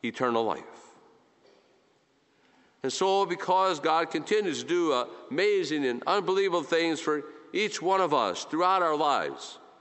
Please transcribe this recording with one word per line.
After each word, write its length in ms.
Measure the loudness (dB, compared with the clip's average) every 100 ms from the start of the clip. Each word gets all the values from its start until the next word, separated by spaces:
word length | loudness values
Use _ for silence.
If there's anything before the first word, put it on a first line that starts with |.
Eternal 400 | -6 -2 0 2
life. 180 | 0 -4 -8 -20 -20 -20 -20 _ _ _ _ _ _ _ _ _ _ _ _ _ _ _ _ _
And 100 | -6
so, 340 | 0 2 2 2
because 540 | -2 2 2 2 0
God 300 | 0 0 0
continues 520 | -4 0 0 0 -4
to 60 | -2
do 380 | 0 2 0 0 -8 -8
amazing 540 | 0 2 2 0 0 0
and 160 | -2 0
unbelievable 560 | 0 2 0 2 0
things 380 | 0 0 2 0
for 240 | -2 -4 -6 -18 -8
each 280 | -4 -2 -2
one 200 | 0 2
of 120 | 4
us 320 | 2 2 -2
throughout 380 | -6 0 2 2
our 140 | 2 2
lives 640 | 2 2 -2 -6 -14 -18 -20 -20